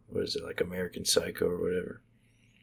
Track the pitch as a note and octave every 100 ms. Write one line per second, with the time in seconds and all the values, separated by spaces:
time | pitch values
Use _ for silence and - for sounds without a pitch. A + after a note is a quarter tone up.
0 | - F#2 - - E2+ - F2+ F2+ F2+ -
1 | F2+ - F2+ - F2 F2 F2 F2+ - -
2 | _ _ _ _ _ _